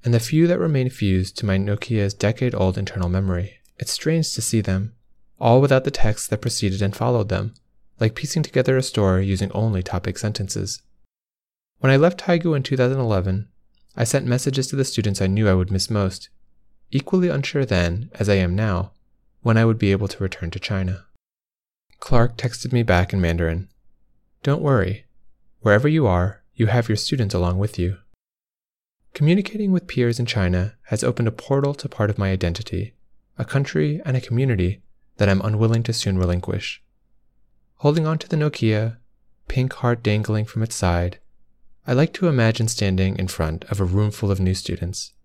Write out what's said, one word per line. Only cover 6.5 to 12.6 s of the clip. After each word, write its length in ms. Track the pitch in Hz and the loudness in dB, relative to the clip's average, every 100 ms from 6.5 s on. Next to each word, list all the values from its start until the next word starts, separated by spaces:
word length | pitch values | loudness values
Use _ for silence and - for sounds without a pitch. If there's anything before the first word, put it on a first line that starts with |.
| - 101 95 | -2 -2 0
and 140 | 98 98 | -2 -2
followed 340 | 117 120 101 | 0 0 0
them, 240 | 95 107 - _ _ - _ | -2 -4 -10 _ _ -20 _
like 160 | 110 - | -2 -2
piecing 280 | 151 170 | -4 -2
together 320 | 147 147 120 131 | 0 0 2 0
a 80 | |
story 420 | 131 - 98 92 98 | 0 0 2 2 0
using 260 | 95 98 | -2 -2
only 320 | - 113 95 | -2 -2 -2
topic 340 | 90 90 - 95 | -4 -6 -6 -6
sentences. 640 | 107 104 98 104 95 - _ _ _ _ _ _ _ _ _ _ | -6 -6 -6 -6 -6 -10 _ _ _ _ _ _ _ _ _ _
When 120 | 131 | 2
I 60 | 135 | 6
left 220 | 165 185 | 4 2
Taigou 360 | - 175 170 | 0 0 2
in 80 | 147 | -2